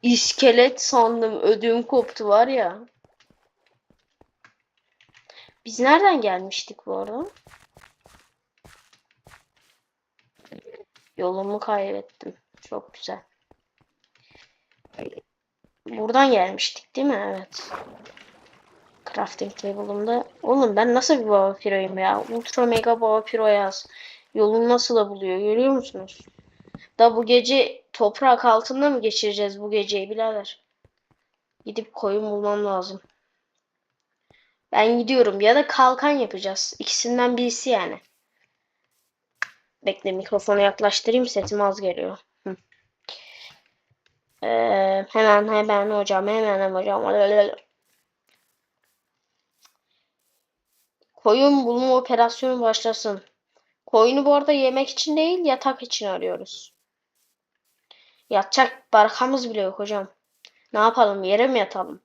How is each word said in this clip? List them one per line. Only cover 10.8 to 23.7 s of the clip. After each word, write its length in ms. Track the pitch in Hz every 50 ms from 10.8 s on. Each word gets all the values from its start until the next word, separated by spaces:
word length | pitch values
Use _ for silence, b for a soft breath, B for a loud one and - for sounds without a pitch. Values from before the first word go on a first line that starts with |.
| 403 _ _ _ _ _ _
Yolumu 420 | - 185 180 185 190 196 202 202 208
kaybettim. 760 | - - 214 202 196 196 202 202 202 _ _ _ - - 180 _ _ _ _ _
Çok 320 | _ - - 170 - - _
güzel. 280 | - - - - - _ _ _ _ _ _ _ _ _ _ _ _ _ _ _ _ _ _ _ _ b b b b b b b b b b _ _ _ _ _ - - - - - _ _ _ _ _ _ _ _ _ _ _ _ _
Buradan 460 | - - 220 214 220 233 262 277 269
gelmiştik 640 | 247 202 180 190 196 202 - - - - _ _ _
değil 120 | 262 269
mi? 160 | 285 262 196 202
Evet. 440 | 202 196 190 190 - - - - - - - - - - - - - - - - _ _ _ _ _ _ _ _ _ _ _ _ _ _ _ _ - -
Crafting 420 | 220 185 180 - - - 202 -
table'ımda. 680 | - - 202 196 202 208 208 202 202 208 226 233 240 - - _ _ -
Oğlum 320 | - 254 277 269 226 202
ben 180 | 202 226 247 240
nasıl 260 | 254 254 - 320 269
bir 100 | 226 214
baba 240 | 208 196 190 196 196
piroyum 440 | - - 202 196 190 190 190 190
ya? 260 | 190 190 190 202 208 - -
Ultra 340 | 226 233 233 - - - 247
mega 360 | 240 233 226 220 233 233 233
baba 220 | 226 220 214 220 220
piro 240 | - - 226 220
yaz. 400 | 214 208 202 202 196